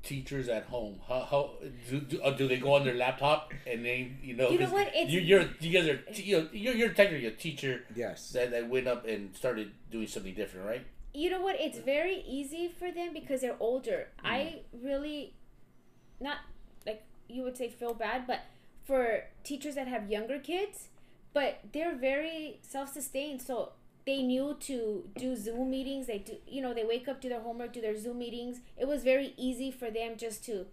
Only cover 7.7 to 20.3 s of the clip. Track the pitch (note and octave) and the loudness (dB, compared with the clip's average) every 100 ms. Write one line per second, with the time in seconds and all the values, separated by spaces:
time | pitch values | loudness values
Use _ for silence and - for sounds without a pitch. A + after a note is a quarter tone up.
7.7 | B2 - A2 A2 E2 - B2+ B2 A#2+ A#2 | -2 -6 -6 -4 -6 -4 0 2 0 2
8.7 | B2+ B2+ A#2 A2+ G#2 G2 - B2+ A2 G#2 | 2 2 0 0 -4 -4 -2 -2 0 -4
9.7 | - - A2 G#2+ A2+ F#2+ F#2+ G2 F#2 G2+ | -10 -8 -6 -4 -4 -6 -4 -4 -4 -4
10.7 | B2 - - - C#4+ E4+ F#4 F#4+ F4+ D4+ | -4 -6 -12 -12 -2 -2 0 0 0 -2
11.7 | A#3 A#3 C#4+ F4 F#4+ - C4+ C#4 D#4+ F4 | -2 0 2 2 -2 -4 -6 -6 -4 -6
12.7 | - F4+ E4+ F4 D#4+ D#4+ C4 B3 A#3+ A3 | -4 -6 -4 -6 -6 -4 -2 -2 0 0
13.7 | B3+ A#3 E3+ - - G3+ B3 D#4 D4+ - | 0 0 -2 -4 -6 -2 0 -2 -6 -14
14.7 | A#3+ B3+ C#4 D4+ D4 C4 - - - - | -10 -2 -2 -2 -6 -10 -14 -20 -20 -20
15.7 | - - - - - C4+ D4 - - - | -20 -20 -20 -20 -8 -6 -6 -8 -14 -16
16.7 | - - G#3+ - - - A#3+ B3+ B3+ A#3+ | -10 -8 -8 -10 -20 -10 -6 -4 -4 -6
17.7 | B3 A#3+ A#3 G#3+ B3+ B3 A#3+ - - - | -4 -4 -2 -2 -2 -2 -4 -4 -20 -20
18.7 | - - C4+ A#3+ G#3+ - - - C#4+ D4 | -18 2 4 4 2 -2 -14 -8 -6 -4
19.7 | C#4 B3+ B3 G3+ G#3 A3+ | -4 -2 -4 -2 -2 -2